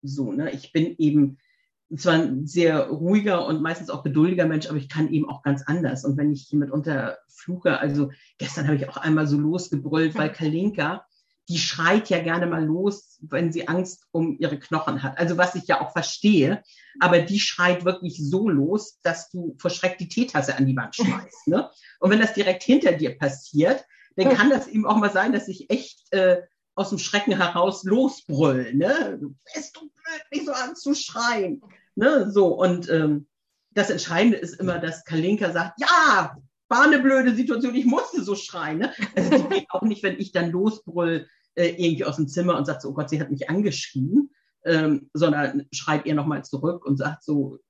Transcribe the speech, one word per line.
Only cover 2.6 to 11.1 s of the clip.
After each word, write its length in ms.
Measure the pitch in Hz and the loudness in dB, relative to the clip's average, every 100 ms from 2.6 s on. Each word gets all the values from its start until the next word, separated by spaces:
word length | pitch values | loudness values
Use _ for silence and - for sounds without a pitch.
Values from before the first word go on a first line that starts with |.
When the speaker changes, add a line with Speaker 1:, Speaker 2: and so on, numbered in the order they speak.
| 170 156 - | 2 2 0
Speaker 1:
ruhiger 580 | 151 170 208 202 180 - | -2 2 2 2 0 0
und 160 | 156 | -2
meistens 280 | 160 170 - | -2 -4 -8
auch 120 | 143 | -8
geduldiger 440 | 151 143 165 185 160 | -2 2 2 4 2
Mensch, 200 | 160 - | 0 -2
aber 80 | 151 | -6
ich 100 | 135 | -6
kann 240 | 156 151 | -2 0
eben 160 | 156 156 | 0 -2
auch 140 | - | -4
ganz 200 | 143 139 - | -2 -2 0
anders. 380 | 165 143 127 | -2 -2 -4
Und 120 | 143 139 | -4 0
wenn 160 | 147 | 0
ich 100 | 139 - | -2 -2
hier 100 | 147 | -2
mitunter 600 | 139 139 151 139 120 - _ | 0 -2 -2 -4 -4 -8 _
fluche, 500 | _ - 180 180 - | _ -10 -2 0 0
also 320 | 147 143 135 - _ _ | 0 0 -2 -6 _ _
gestern 280 | 135 - 143 | -10 -4 0
habe 100 | 151 | 0
ich 120 | 135 | -2
auch 80 | - | -6
einmal 300 | 160 156 151 | 0 2 2
so 120 | 147 | 0
losgebrüllt, 760 | 151 175 180 143 139 160 160 156 | 0 -2 -4 -6 -2 0 0 0
weil 120 | 151 | -4
Speaker 2:
Hm. 60 | |
Speaker 1:
Kalinka, 720 | - 156 160 202 208 151 185 _ | -2 -2 0 -2 -2 -4 -4 _